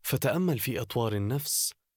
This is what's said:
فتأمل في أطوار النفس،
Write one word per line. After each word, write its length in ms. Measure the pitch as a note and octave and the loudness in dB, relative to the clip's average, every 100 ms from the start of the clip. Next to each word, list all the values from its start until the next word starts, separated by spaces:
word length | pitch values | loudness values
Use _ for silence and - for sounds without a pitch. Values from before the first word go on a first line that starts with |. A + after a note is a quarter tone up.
فتأمل 560 | - C3 C3+ E3 F#3 B2 | -2 0 0 2 2 2
في 220 | - A#2 | 0 -4
أطوار 320 | A2+ A#2+ A2+ | -2 0 0
النفس، 600 | G#2 G2+ C#3 D3 - - - _ | 0 0 -2 -2 -2 -2 -6 _